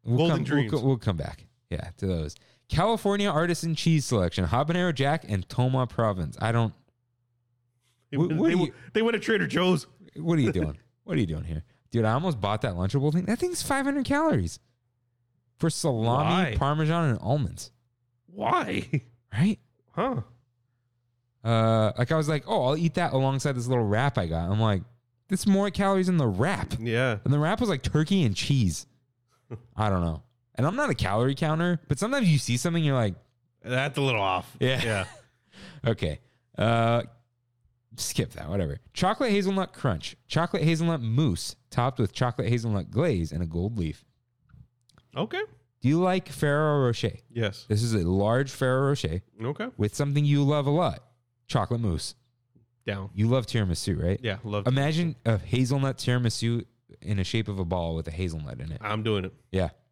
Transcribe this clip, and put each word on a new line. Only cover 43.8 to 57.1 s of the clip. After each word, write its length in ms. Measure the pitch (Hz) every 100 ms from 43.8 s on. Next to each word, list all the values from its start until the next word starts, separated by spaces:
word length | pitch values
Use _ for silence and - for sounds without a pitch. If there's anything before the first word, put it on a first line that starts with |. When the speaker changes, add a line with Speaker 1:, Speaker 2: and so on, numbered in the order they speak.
| 80 - _ _ _ _ _ - - _ _ _ _ 117
Speaker 2:
Okay. 240 | 220 370 427 - _ _
Speaker 1:
Do 80 | 123
you 140 | 160
like 260 | 180 185 -
Ferrero 560 | - 151 143 156 143
Rocher? 280 | 123 113 110 - _
Speaker 2:
Yes. 340 | 117 107 - -
Speaker 1:
This 140 | 107
is 120 | 117
a 120 | 110 85
large 440 | 95 101 123 139
Ferrero 380 | - 131 131 139
Rocher 340 | 139 - 87 - -
Speaker 2:
Okay. 260 | 113 147 233 -
Speaker 1:
with 160 | 104
something 320 | - 143 143 147
you 160 | 143
love 220 | 143 151 139
a 40 |
lot, 320 | 151 160 - _ _ _ _ -
chocolate 340 | 120 98 120
mousse. 340 | 110 80 - - _ _ _ _ _ _ -
Speaker 2:
Down. 220 | 98 95
Speaker 1:
You 140 | 95 110
love 180 | 131 113
tiramisu, 560 | 120 98 80 - 90
right? 180 | 87 101
Speaker 2:
Yeah, 140 | 117 98
love 220 | 104 104 107
Speaker 1:
Imagine 500 | 131 143 160 170 143
a 140 | 117 104
hazelnut 580 | - 127 127 139 135 -
tiramisu 680 | - 123 120 - 117 117 - _ _ -
in 160 | -